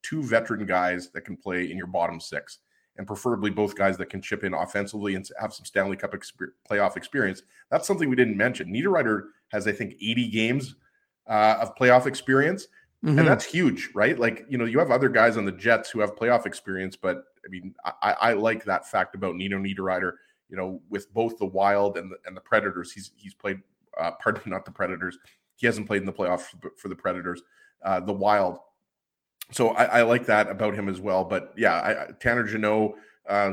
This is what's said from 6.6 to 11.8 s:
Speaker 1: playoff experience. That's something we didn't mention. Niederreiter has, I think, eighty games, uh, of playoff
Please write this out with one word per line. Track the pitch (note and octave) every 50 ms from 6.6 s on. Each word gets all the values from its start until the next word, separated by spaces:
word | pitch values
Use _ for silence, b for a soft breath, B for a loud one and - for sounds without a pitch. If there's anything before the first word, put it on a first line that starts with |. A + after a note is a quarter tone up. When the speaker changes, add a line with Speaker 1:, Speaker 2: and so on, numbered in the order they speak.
| _ -
Speaker 1:
playoff | G#2+ G2+ G2+ F#2 -
experience. | F#2 - - - C#3 A2 F#2+ F#2+ - - _ _ _ - -
That's | - - -
something | - G3 E3 E3 C#3
we | B2+
didn't | B2 B2 A2 G#2
mention. | G2 G#2+ B2 - - E2+ E2+ F#2+
Niederreiter | A#2+ A#2 G3+ F#3 D#3+ B2+ A2+ G#2+ G2 - b b b b b
has, | - G#2 G2+
I | G#2+ G2+
think, | - A#2 F#2+ - -
eighty | - A2 A2+ B2 A#2+ A2
games, | G2+ A2 A2 A2+ B2+ C#3 C3 - - _ _ _ _ _ _ _ _ _ _
uh, | A2+ A2 G#2+ G#2+ A2 A2 -
of | A#2 A2+ -
playoff | -